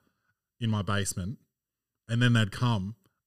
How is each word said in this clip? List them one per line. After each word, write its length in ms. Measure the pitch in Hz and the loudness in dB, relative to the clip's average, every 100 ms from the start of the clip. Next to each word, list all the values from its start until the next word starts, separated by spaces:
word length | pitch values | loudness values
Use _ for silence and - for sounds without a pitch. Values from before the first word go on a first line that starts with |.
| _ _ _ _ _ - | _ _ _ _ _ -6
in 120 | 113 | -2
my 100 | 107 | 0
basement. 560 | 95 101 95 - 90 143 _ _ _ _ _ _ - | 0 -2 -2 -4 -6 -8 _ _ _ _ _ _ -4
And 100 | 117 | 2
then 140 | 123 | 4
they'd 180 | 117 104 | 4 2
come. 440 | - 123 110 95 - _ _ | 0 0 0 -4 -10 _ _